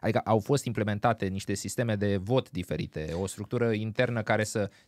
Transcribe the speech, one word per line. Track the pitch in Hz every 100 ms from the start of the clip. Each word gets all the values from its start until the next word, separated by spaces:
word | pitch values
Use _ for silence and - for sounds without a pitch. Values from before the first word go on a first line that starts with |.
adică | - 110
au | - 110
fost | 104 139
implementate | - 113 104 104 123 113 98
niște | 95 -
sisteme | 98 98 - 117 104
de | 101 98
vot | 92 131 -
diferite, | 92 85 - - - 78
o | 82 98
structură | - 104 120 117
internă | 110 110 104 123 117
care | 104 107
să, | 107 110 98 -